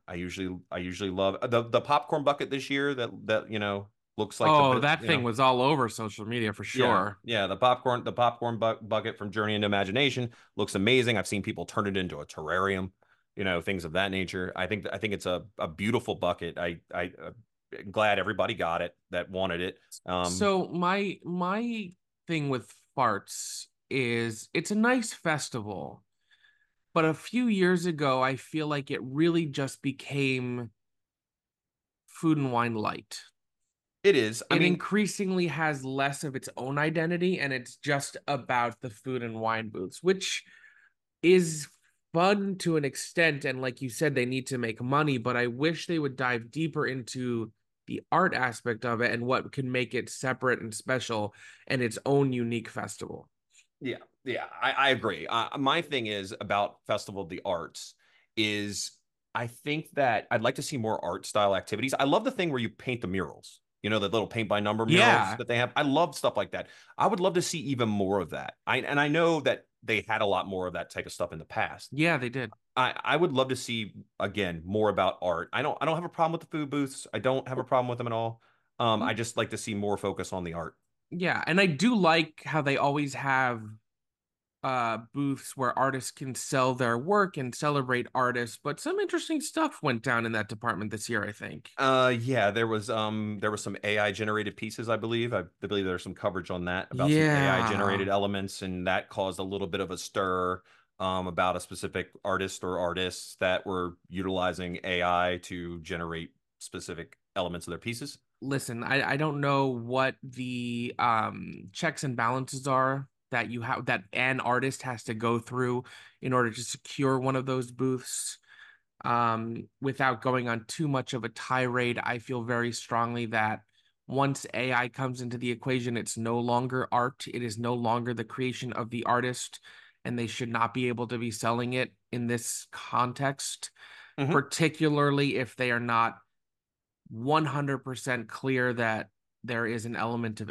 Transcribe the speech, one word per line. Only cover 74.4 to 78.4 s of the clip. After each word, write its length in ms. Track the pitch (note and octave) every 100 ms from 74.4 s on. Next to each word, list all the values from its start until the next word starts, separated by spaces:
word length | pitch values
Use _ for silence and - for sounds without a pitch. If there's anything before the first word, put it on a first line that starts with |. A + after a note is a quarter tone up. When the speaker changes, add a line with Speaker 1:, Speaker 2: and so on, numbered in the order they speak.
| F#2 E2 E2+
Speaker 1:
more 240 | G#2 G#2+
about 300 | G2 F#2 -
art. 280 | F2+ E2+ E2+
I 80 | A2
don't, 160 | C#3+ -
I 60 | D3
don't 100 | D#3+
have 100 | F3
a 40 |
problem 220 | - E3
with 100 | E3
the 60 | -
food 240 | D#3+ C#3+
booths. 340 | D3 C#3 - -
I 60 | A2
don't 280 | B2+ C3 C3
have 120 | C3
a 40 |
problem 260 | A#2+ C3 B2
with 100 | A#2+
them 80 | A#2+
at 60 |
all. 280 | A2+ A#2 A#2